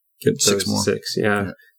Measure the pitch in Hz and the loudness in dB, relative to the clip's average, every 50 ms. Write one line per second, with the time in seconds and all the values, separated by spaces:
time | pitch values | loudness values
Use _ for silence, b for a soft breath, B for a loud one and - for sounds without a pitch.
0 | _ _ _ - - - 98 - - 104 101 101 - 104 104 101 101 104 104 104 | _ _ _ -2 0 0 0 2 2 2 2 0 0 -2 -2 0 0 0 0 -2
1 | - - - - - 104 101 101 98 - - b b b b | -4 -6 -2 0 0 2 2 2 0 -2 -6 b b b b